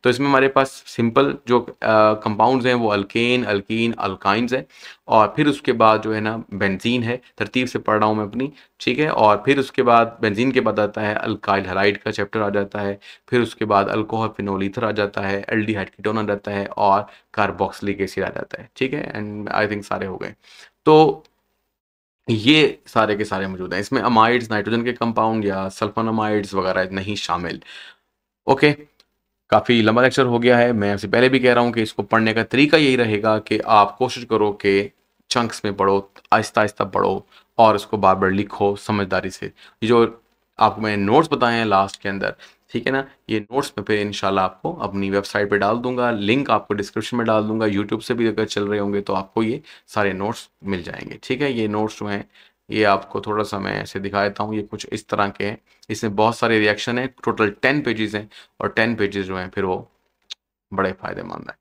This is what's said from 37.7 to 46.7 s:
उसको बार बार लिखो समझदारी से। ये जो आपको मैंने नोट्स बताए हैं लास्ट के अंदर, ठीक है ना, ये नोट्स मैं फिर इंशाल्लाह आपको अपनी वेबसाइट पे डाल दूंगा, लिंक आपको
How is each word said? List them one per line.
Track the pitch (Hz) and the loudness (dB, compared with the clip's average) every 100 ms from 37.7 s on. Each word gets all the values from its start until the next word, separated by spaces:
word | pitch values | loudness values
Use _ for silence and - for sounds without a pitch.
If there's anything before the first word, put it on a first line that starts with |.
| 101 | 4
उसको | - 107 | -2 2
बार | 98 95 | 2 4
बार | 95 | 2
लिखो | 98 101 - 101 101 | 0 -4 -2 -2 -2
समझदारी | - 104 98 92 92 | -4 -4 -2 -4 -4
से। | - 101 | -10 -14
ये | _ - _ 113 | _ -20 _ 2
जो | 117 113 - _ _ _ - | 4 4 -2 _ _ _ 0
आपको | 110 110 | 0 2
मैंने | 110 104 | -2 0
नोट्स | 98 131 156 | 4 4 4
बताए | 135 120 | 0 0
हैं | 117 110 | 0 2
लास्ट | 98 95 - | 2 0 -4
के | 101 | -6
अंदर, | 98 104 - - _ _ | -4 -6 -8 -20 _ _
ठीक | 120 120 | -6 -4
है | |
ना, | 135 135 _ - | -4 -6 _ -6
ये | 110 | -6
नोट्स | 104 127 135 - | -4 -4 -4 -10
मैं | |
फिर | 98 107 | -2 -2
इंशाल्लाह | 104 98 98 98 | -2 -2 -2 0
आपको | 92 - - 175 | -2 -4 -10 -6
अपनी | 101 98 98 | -6 -4 -2
वेबसाइट | 98 101 101 101 | -2 -2 -2 0
पे | 104 | 0
डाल | 101 120 | 0 0
दूंगा, | 123 127 123 | -4 -2 -2
लिंक | 113 101 131 131 | -2 0 0 2
आपको | 107 - | 0 0